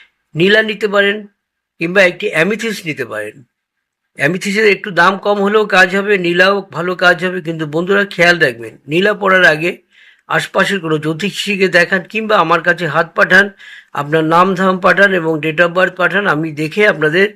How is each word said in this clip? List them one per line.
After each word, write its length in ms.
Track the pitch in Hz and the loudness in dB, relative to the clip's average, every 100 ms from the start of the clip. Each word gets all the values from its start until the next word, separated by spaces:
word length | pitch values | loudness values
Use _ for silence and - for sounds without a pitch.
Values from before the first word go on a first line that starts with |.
| _ _ _ 151 | _ _ _ 0
নীলা 260 | 185 214 | 2 2
নিতে 240 | 220 214 214 | 0 -2 -2
পারেন 280 | 202 202 208 208 _ _ _ _ - | 0 0 -2 -8 _ _ _ _ -10
কিংবা 200 | 170 185 | -2 2
একটি 220 | 185 180 202 | 2 2 -4
অ্যামেথিস্ট 520 | 156 170 214 226 208 170 | -2 -2 -2 -6 -8 -8
নিতে 200 | 131 117 | -8 -8
পারেন। 300 | 107 107 135 - _ _ _ _ _ _ - | -8 -10 -14 -20 _ _ _ _ _ _ -4
অ্যামেথিস্টের 500 | 143 180 202 202 220 190 | -2 -2 -4 0 2 2
একটু 140 | 208 | -2
দাম 220 | 170 175 196 | 0 2 2
কম 200 | 202 208 196 | 0 0 2
হলেও 180 | 214 208 | 2 2
কাজ 240 | 190 185 196 | 2 2 2
হবে, 180 | 202 202 | 0 0
নীলাও 380 | 175 175 190 202 190 143 | 0 2 2 0 -4 -6
ভালো 180 | 175 180 | -6 0
কাজ 220 | 180 175 180 | 2 2 -2
হবে, 140 | 185 | -6
কিন্তু 240 | 160 165 156 | -6 -6 -6
বন্ধুরা, 300 | 151 180 196 196 | -4 0 0 -2
খেয়াল 300 | - 175 175 151 | 0 2 4 0
রাখবেন, 280 | 117 113 - - | -2 -10 -16 -6
নীলা 260 | 160 196 | 0 0
পরার 320 | 196 196 185 175 | 0 0 4 4
আগে 260 | 156 170 - _ _ _ _ - | 4 -2 -6 _ _ _ _ -6
আশপাশের 520 | 160 - 208 190 196 | -4 -2 -2 -2 -2
কোনো 180 | 160 156 | -2 -4
জ্যোতিষীকে 680 | 151 160 196 - 196 202 190 175 | -4 -4 -6 -6 -6 -2 0 2
দেখান 240 | 170 190 165 | 2 0 -4
কিংবা 240 | 214 220 214 | -6 0 0
আমার 180 | 160 170 165 | 2 2 0
কাছে 180 | 170 170 | -2 -2
হাত 200 | 147 165 - | -2 -2 0
পাঠান, 300 | 190 185 202 196 - - - | 2 4 2 -2 -20 -20 -12
আপনার 300 | - 143 160 160 | -8 -2 0 2
নাম 220 | 165 190 180 | 2 2 2
ধাম 200 | 190 185 185 | 0 2 2
পাঠান 240 | 180 196 | 4 4
এবং 180 | 185 160 160 | 2 -2 -2
date 180 | 156 156 175 | -2 0 0
of 60 | 175 | 2
birth 200 | 185 180 | 0 0
পাঠান। 220 | 175 180 196 | -2 0 -2
আমি 140 | 151 160 | -2 -4
দেখে 300 | 147 156 196 208 | -6 -6 0 0
আপনাদের, 400 | 156 151 165 208 | 2 0 2 0